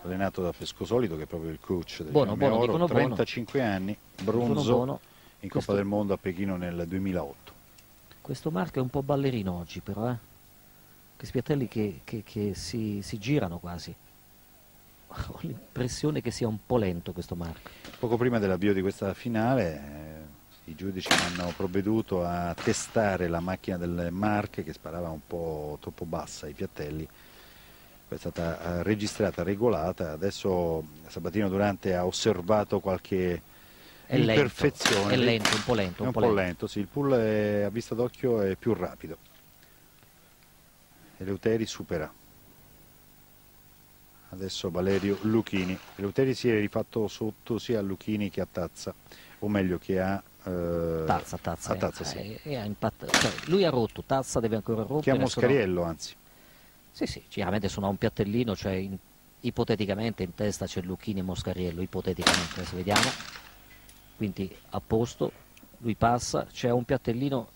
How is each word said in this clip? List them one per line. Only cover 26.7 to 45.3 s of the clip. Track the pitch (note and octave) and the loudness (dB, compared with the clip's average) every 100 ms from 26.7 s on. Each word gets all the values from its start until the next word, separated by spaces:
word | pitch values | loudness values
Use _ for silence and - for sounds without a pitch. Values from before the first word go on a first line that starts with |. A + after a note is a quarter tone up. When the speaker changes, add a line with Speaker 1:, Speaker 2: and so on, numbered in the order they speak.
| - D2 D#2 D#2+ - - - - - - - - - - | -6 -6 -6 -8 -12 -20 -20 -20 -20 -20 -20 -20 -18 -12
Speaker 1:
Poi | - | -8
è | |
stata, | F2 E2+ E2 E2 E2 F2 | -6 -2 -2 -2 -2 0
eh, | |
registrata, | F2 G#2+ G#2 - G2 E2+ | 2 0 0 0 0 0
regolata. | F2 G2+ A#2+ F#2 E2+ F#2 E2+ | -2 2 2 2 0 -2 -4
Adesso | D2+ G2 - G2+ F2+ E2+ D#2+ D#2 - - | -2 -4 -2 0 2 2 0 -4 -12 -14
Sabatino | - E2+ F#2 G2+ | -8 -4 0 2
Durante | F#2+ G#2 F#2+ G2 | 2 2 0 0
ha | F2+ F2+ | 0 0
osservato | - A2+ F#2 F2 G#2+ G2+ G2+ | 2 2 2 4 2 2 0
qualche | F#2+ F#2 - F#2+ F2+ E2+ - - - - - - - | 0 -2 0 0 2 0 -6 -20 -20 -20 -20 -18 0
Speaker 2:
È | C3 | 4
lento, | - | 6
Speaker 1:
imperfezione. | A2 C3 - D3 - - G#2+ G2+ | 6 4 4 2 4 4 4 4
Speaker 2:
è | B2+ | 4
lento, | A#2+ A2+ G#2 | 4 4 2
un | G#2+ | 2
po' | G#2 | 2
lento, | A2+ F#2 F2 | 2 0 -2
Speaker 1:
È | |
Speaker 2:
un | G#2+ | -2
Speaker 1:
un | |
Speaker 2:
po' | A#2+ | 4
Speaker 1:
po' | A#2+ | 4
Speaker 2:
lento. | G2+ | 6
Speaker 1:
lento, | F2+ E2+ G#2+ | 2 0 -4
sì, | G#2 | -4
il | G2 | -4
pull | C#3+ C#3 | 0 4
è, | B2+ A2 G#2+ G#2 G#2 | 4 4 4 2 2
a | G2+ | 0
vista | A2 - | -2 -2
d'occhio | A2+ B2 - C3 A2+ | 0 -2 0 2 4
è | G2 | 2
più | F#2 A#2 | 2 0
rapido. | G2 F2 - D#2 D#2+ - - - - - - - - - - - - - - - - - - - - | 0 -2 -6 -12 -14 -18 -20 -20 -20 -20 -20 -20 -20 -20 -20 -20 -20 -20 -20 -20 -20 -20 -20 -20 -8
Eleuteri | F#2+ G2 A2 A2+ A2 | -4 0 2 2 0
supera. | - - E2+ D2+ - - - - - - - - - - - - - - - - - - - - - - | -6 -4 -4 -4 -10 -20 -20 -20 -20 -20 -20 -20 -20 -20 -20 -20 -20 -20 -20 -20 -20 -20 -20 -20 -20 -16
Adesso | F#2+ F#2+ - F#2+ | -8 -6 -4 -2
Valerio | F2 F#2+ G2 G2 G2 | 0 2 4 2 2
Lucchini. | A2 | 2